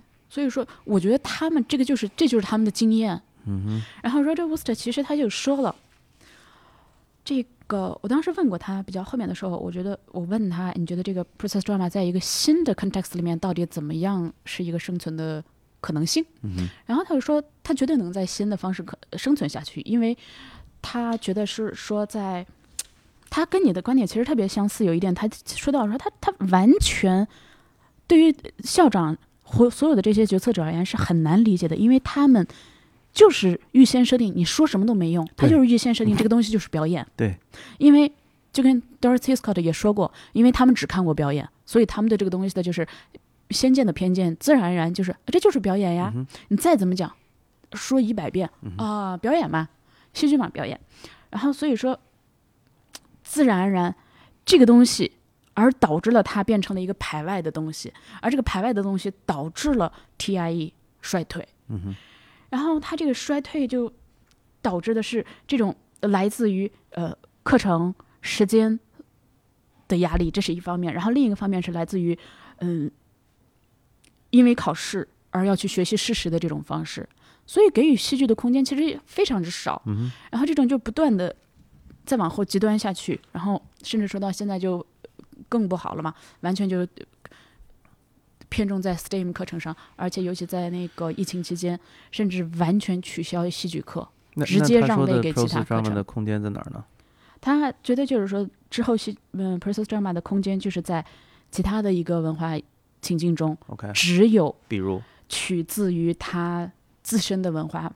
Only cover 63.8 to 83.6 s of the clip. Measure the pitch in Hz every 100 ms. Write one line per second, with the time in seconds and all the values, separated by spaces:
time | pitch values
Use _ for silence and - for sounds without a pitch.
63.8 | 233 - _ _ _ _ _ _ 214 180
64.8 | 196 226 214 233 - - - 269 208 -
65.8 | _ _ 208 196 196 - 220 190 196 _
66.8 | _ - 165 - _ _ - 254 196 165
67.8 | 175 185 - _ - - 202 220 220 220
68.8 | _ - - _ _ _ _ _ _ _
69.8 | - 180 175 170 170 196 196 175 175 175
70.8 | 175 165 196 254 254 202 202 190 175 170
71.8 | 170 190 170 170 - - - - 175 170
72.8 | 147 - _ _ _ _ _ _ _ _
73.8 | _ _ _ _ _ 247 247 240 - 160
74.8 | - 196 - _ _ 185 196 190 190 -
75.8 | 180 214 - 226 170 165 165 151 151 151
76.8 | 156 - - _ _ _ - - 415 226
77.8 | 302 240 - 269 269 220 240 262 269 277
78.8 | 311 - - - 403 226 170 - - -
79.8 | - 104 123 - - 226 294 294 247 262
80.8 | - 220 311 202 180 - _ _ _ _
81.8 | - - - 254 165 180 196 196 214 214
82.8 | 208 185 - - _ 170 185 196